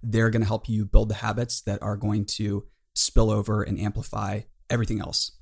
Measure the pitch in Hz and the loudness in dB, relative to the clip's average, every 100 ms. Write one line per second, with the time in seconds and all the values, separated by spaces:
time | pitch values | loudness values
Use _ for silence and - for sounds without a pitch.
0 | 117 110 113 113 107 110 - 110 101 - | -2 2 2 2 0 -2 -2 -4 6 6
1 | 107 107 113 107 120 - - 101 104 104 | 6 -2 -4 -4 -4 -4 -4 -6 -4 -4
2 | 107 104 104 - 107 101 - _ _ - | -2 -2 -2 -4 -2 -4 -6 _ _ -2
3 | - - 110 107 104 107 - 95 104 104 | 4 6 6 2 0 -2 -2 -2 -2 -4
4 | 110 - 101 104 - - _ 120 107 107 | -6 -6 -6 -6 -10 -20 _ -2 -2 -2
5 | - - - - | -2 -4 -4 -8